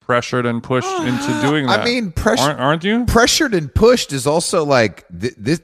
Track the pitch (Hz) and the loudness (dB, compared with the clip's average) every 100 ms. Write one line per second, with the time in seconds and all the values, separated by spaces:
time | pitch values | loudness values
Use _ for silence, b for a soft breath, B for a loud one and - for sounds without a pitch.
0 | - 120 - 127 120 117 - 127 120 370 | -2 -2 0 -2 -2 -2 -2 -2 -2 -4
1 | 143 131 127 120 139 151 135 208 240 247 | -2 -2 -2 -2 0 0 0 0 0 -2
2 | 208 - 214 233 135 - 131 160 185 233 | -4 -4 0 2 0 0 0 0 0 -2
3 | 233 233 247 - 302 190 147 - 220 247 | 2 2 4 2 0 -2 -2 2 4 4
4 | - 139 127 156 - 185 147 131 110 - | 0 -4 -2 -2 0 -2 2 4 2 -2
5 | - 87 113 - 104 165 | -18 -8 -8 -6 -4 -4